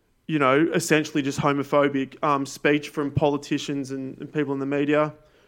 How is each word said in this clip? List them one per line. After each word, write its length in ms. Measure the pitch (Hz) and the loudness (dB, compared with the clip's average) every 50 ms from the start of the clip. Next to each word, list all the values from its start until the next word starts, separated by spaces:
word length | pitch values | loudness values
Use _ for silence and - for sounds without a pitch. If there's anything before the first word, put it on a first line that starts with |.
| _ _ _ _ - | _ _ _ _ -8
you 120 | - 156 147 | -4 0 2
know, 280 | 139 127 135 147 165 - - | 4 4 6 4 4 2 0
essentially 480 | 175 - - 156 156 151 151 - 151 | -2 2 4 2 2 2 0 -2 -2
just 180 | 131 139 131 143 | -2 -2 -2 0
homophobic, 840 | 156 143 139 143 135 - 156 143 143 135 127 135 135 131 - - 165 | 0 0 2 0 -2 0 2 2 2 2 0 -2 -4 -4 -6 -4 0
um, 220 | 151 143 139 139 | 0 0 0 -2
speech 440 | 131 - - - 147 147 151 151 - | -6 -8 -2 2 2 2 2 -2 -6
from 220 | - 160 143 139 | -6 -6 -6 -2
politicians 800 | - - 156 147 143 139 143 - 151 135 - - 143 139 135 127 | 0 0 2 2 0 -2 -4 -4 -4 -4 -4 -6 -6 -6 -6 -8
and, 260 | 135 135 131 131 - - | -8 -10 -10 -10 -12 -14
and 140 | 147 139 - | -14 -8 -4
people 200 | 151 147 135 139 | -4 -2 -2 -2
in 60 | 139 | -4
the 60 | 135 | -4
media. 480 | 139 143 143 143 143 147 151 151 151 151 - _ _ _ _ _ | -2 -2 -2 0 2 2 2 2 0 -4 -12 _ _ _ _ _